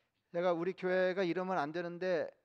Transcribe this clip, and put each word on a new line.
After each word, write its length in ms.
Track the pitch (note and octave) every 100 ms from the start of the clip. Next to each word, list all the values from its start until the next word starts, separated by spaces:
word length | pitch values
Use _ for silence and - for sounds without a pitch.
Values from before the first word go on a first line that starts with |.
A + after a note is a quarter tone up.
| _ _ _
제가 200 | F3 F3+
우리 200 | E3+ F3
교회가 480 | F3+ F#3 F#3 F#3 F#3
이러면 340 | F3+ E3 F#3 F#3
안 140 | D3
되는데 580 | E3 E3+ F3 F#3 E3+ B2+ -